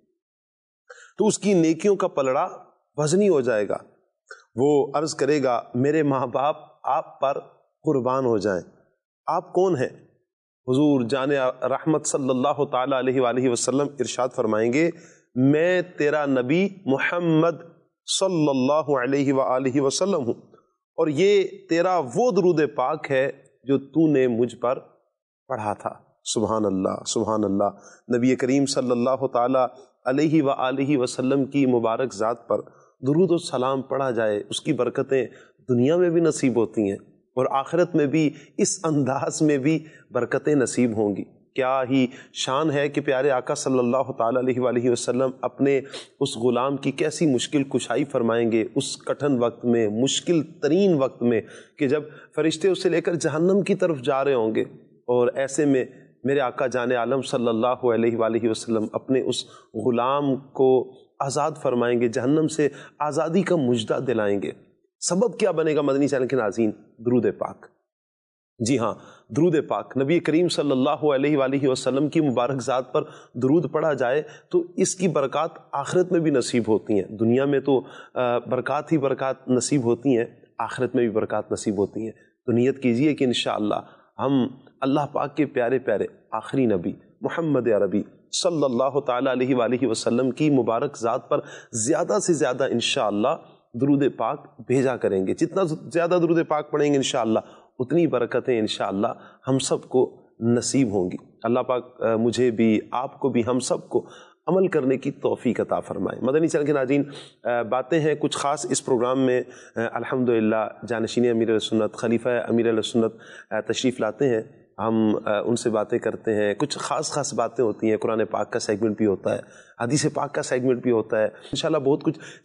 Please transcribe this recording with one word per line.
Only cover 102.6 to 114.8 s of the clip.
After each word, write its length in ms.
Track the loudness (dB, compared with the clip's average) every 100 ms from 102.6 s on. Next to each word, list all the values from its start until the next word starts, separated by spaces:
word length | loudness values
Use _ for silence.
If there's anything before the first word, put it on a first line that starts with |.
| 4 2 0
آپ 280 | -6 -6 -4
کو 80 | -2
بھی، 140 | 0 0
ہم 120 | -2
سب 300 | -2 -4 -2
کو 180 | -4 -4 -14 -20 _ -2
عمل 220 | 0 2
کرنے 280 | 0 0 -2
کی 140 | -4
توفیق 500 | -4 -4 -2 -2 -2
عطا 200 | -2 -2
فرمائے۔ 380 | -4 -6 -6 -4
مدنی 260 | -2 0 0
چینل 180 | 0 0
کے 60 |
ناظرین، 320 | 0 0 0 -2 -8 -20 _
آ، 180 | -4 -2
باتیں 380 | -2 -4 0 0
ہیں 140 | 0
کچھ 240 | 0 -2 -2
خاص 280 | -2 -4 -2
اس 140 | -4
پروگرام 360 | 0 0 0 0
میں، 220 | 2 0 -2 -12 -12 -6
آ، 40 | -6
الحمدللہ 920 | -6 -6 -2 0 2 2 0 -2 -8 -8
جانشین 420 | -4 -2 0 2
امیر 180 | 2 2
اہل 100 | 0
سنت، 340 | 0 0 -2
خلیفہ 360 | -2 -2 0 0
امیر 380 | -2 0 0 2
اہل 160 | 0
سنت، 300 | 0 0 0 -2 -16 -20 -8
آ، 100 | -6
تشریف 400 | -4 -2 -2 -2
لاتے 280 | -4 0 0
ہیں۔ 140 | 0 -2 -14 _
ہم، 380 | -6